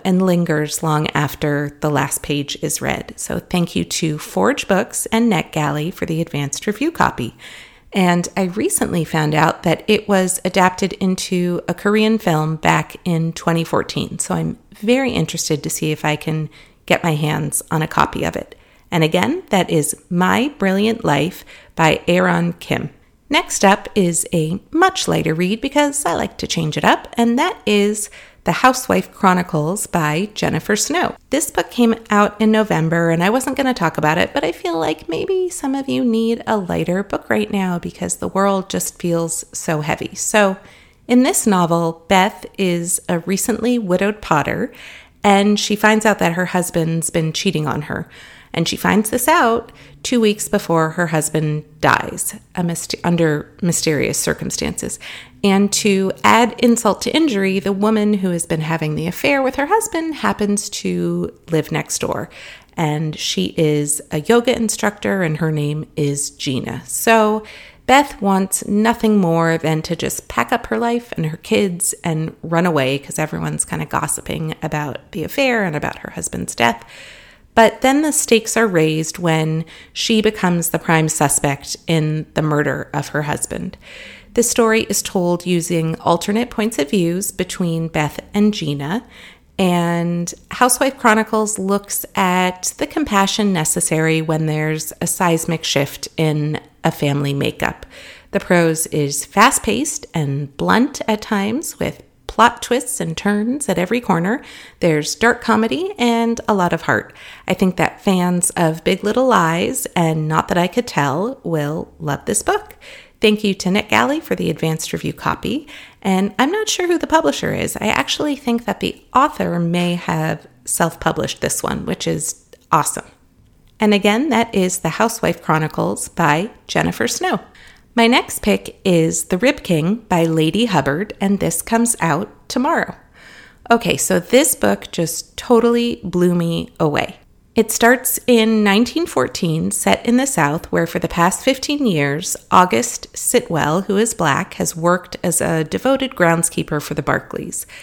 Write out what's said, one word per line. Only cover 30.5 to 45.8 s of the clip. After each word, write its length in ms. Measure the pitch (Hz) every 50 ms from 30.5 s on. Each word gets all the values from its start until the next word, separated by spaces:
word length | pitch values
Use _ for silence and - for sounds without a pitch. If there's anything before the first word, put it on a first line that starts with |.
| 143 160 - - 208
Snow. 400 | 208 - - 302 359 - - - - _ _
This 200 | 262 294 330 -
book 220 | - - - -
came 240 | - 240 240 226 220 226 - -
out 300 | 208 202 208 196 - -
in 100 | 220 214
November, 600 | 220 220 214 214 165 160 160 160 170 170 170 165
and 120 | 165 165 175
I 60 | 196
wasn't 260 | 226 262 247 285 262
gonna 180 | - 262 262 247
talk 240 | - 180 160 - -
about 200 | 151 151 160 175
it, 160 | 190 - -
but 100 | 285 -
I 80 | -
feel 260 | 349 - - 359 330 330
like 300 | 320 - 330 - - -
maybe 400 | 320 - - 381 381 370 370 349
some 280 | - - - 269 269
of 120 | 277 269 269
you 160 | 254 254 262
need 400 | 240 220 226 226 226 233 226 -
a 120 | - 220 208
lighter 440 | 180 175 175 170 165 170 175 190
book 280 | 202 - - - - -
right 200 | 226 220 214 -
now 300 | - 196 190 185 175 170
because 380 | - 175 - - 180 175 - -
the 100 | - 185
world 420 | - 190 196 202 196 190 185 -
just 300 | - 180 - - - -
feels 460 | - 175 170 165 165 165 - - - - - -
so 220 | - - 160 151
heavy. 360 | 147 156 160 - - - 190
So 420 | - - - - 214 202 190 190 - - - - - - _ _ _ _ -
in 160 | 247 247 254
this 240 | 311 392 - - 226
novel, 560 | 196 180 175 165 170 170 170 165 165 - - -
Beth 360 | 196 185 185 214 - - - - - -
is 420 | 196 180 175 170 170 175 - - - -
a 120 | 180 165
recently 600 | 165 180 196 190 - - 226 - - 247 247 240
widowed 420 | 214 180 180 180 196 208 208 208
potter, 520 | - - 165 147 143 - - 170 220 294 - - - - - - - - _ _ -
and 320 | 202 196 196 202 208 208 202
she 200 | - - 208
finds 280 | 202